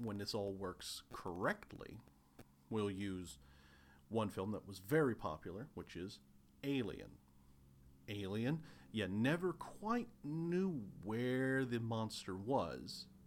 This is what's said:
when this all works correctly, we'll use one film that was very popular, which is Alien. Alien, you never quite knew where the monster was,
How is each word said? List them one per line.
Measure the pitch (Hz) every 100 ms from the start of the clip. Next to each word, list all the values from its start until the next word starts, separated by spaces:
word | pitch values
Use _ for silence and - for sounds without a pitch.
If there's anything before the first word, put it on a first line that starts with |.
when | 117 101
this | 101
all | 107 101
works | 95 95 92 - - -
correctly, | - 95 87 123 208 - - - 110 - - - - - - -
we'll | 110 101
use | 95 98 92 87 - - - - - - - -
one | 110 104
film | 98 98
that | 98 98
was | 92
very | 95 156 139
popular, | 107 95 78 - 92 151
which | - -
is | 80 95 - - - - -
Alien. | 139 135 101 - 50 - - - - - - - - - -
Alien, | 104 95 107 120 160 - - -
you | 110 92
never | 104 127 170 180
quite | - - - 214 240 - -
knew | 147 160 170 180 190 147 98 -
where | 98 113 127 127 131 135
the | 127 120
monster | 113 113 110 - - 92
was, | 104 135 82 65 - - - -